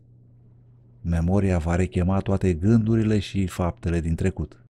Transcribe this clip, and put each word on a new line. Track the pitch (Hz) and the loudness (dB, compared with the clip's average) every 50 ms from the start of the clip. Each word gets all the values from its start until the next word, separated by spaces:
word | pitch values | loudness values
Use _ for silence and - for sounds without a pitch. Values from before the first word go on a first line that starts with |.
| - - - - - - - - - - - - - - - - - - - - | -20 -20 -20 -20 -20 -20 -20 -20 -20 -20 -20 -20 -20 -20 -20 -20 -20 -20 -20 -10
Memoria | - 85 85 82 82 87 92 101 98 98 92 85 | -4 -2 -2 0 0 2 2 2 2 2 0 0
va | 78 82 87 | 0 0 0
rechema | 87 92 87 - 95 87 90 95 98 | 0 0 0 0 0 0 0 0 0
toate | - - 98 95 - 95 87 | 0 -2 -2 0 0 0 0
gândurile | 78 90 104 117 117 107 110 113 113 110 110 107 104 | 0 2 4 4 4 4 2 0 2 2 2 0 0
și | 95 - - 98 95 87 | -2 -2 -4 -4 -4 -4
faptele | - - 90 85 - - - 90 85 85 | -2 -2 -2 -2 -4 -4 -4 -2 -2 -2
din | 78 82 82 | 0 -2 -2
trecut. | 80 87 92 - - 80 - - - - - _ _ | -2 -2 -2 -2 -4 -6 -10 -10 -16 -20 -20 _ _